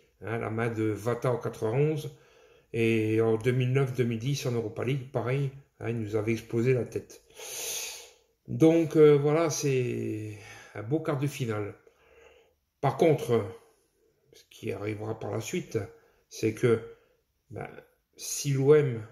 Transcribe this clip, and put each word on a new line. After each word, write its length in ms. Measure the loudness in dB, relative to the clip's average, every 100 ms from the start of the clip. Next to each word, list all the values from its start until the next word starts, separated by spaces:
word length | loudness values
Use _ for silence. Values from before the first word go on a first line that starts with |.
| _ -14
Hein, 180 | -8 -6
la 120 | -4
main 200 | -2 -2
de 140 | -2
Vata 480 | -2 -2 -4 -2 -2
en 40 | -2
quatre-vingt-onze 800 | -4 -4 -2 2 2 0 -6 -14 _ _ -20 _ _
et 480 | 0 2 2 2 2
en 160 | 2 2
deux 160 | 2
mille 200 | 2 2
neuf 200 | 2 0
deux 100 | 0
mille 140 | 0 0
dix 280 | -2 -2 -2
en 60 |
Europa 320 | -2 -4 -4
League, 260 | -2 -4 -4
pareil, 400 | -4 -2 -2 -2 -6 -20 -10
hein, 100 | -6
ils 80 | -4
nous 160 | -2 -2
avaient 160 | 0
explosé 420 | -2 -2 0 2
la 100 | 2
tête. 380 | 0 -6 -10 -20 _ -20 -14 -10 -8 -8 -10 -12 -18 -20 _ _ -6
Donc, 500 | 4 6 6 4 8
euh, 200 | 8 8
voilà, 340 | 4 2 0
c'est 880 | 0 0 0 0 -2 -4 -6 -8 -12 -16 -20 -18
un 80 | -12
beau 180 | -4 -4
quart 180 | -2 -2
de 80 | -2
finale. 480 | -4 -4 -4 -6 -10 _ _ _ -20 -20 -20 _ _ _ _
Par 160 | -2 4
contre, 480 | 4 4 2 0 0 -10 _ _ _ _ _ _ _
ce 100 | -20 -20
qui 220 | -12 -8
arrivera 460 | -6 -6 -6 -8 -8
par 120 | -6
la 100 | -6
suite, 380 | -4 -6 -4 -6 -6 -14 _ _ _
c'est 260 | -4 -2
que, 260 | 2 2 2 -2 -20 _ _ _ _ -18
ben, 180 | -14 -14 -16 -20 _ _ -16
si 360 | -12 -6 -2
l'O 220 | 2 6
M 280 | 6 6 -2 -8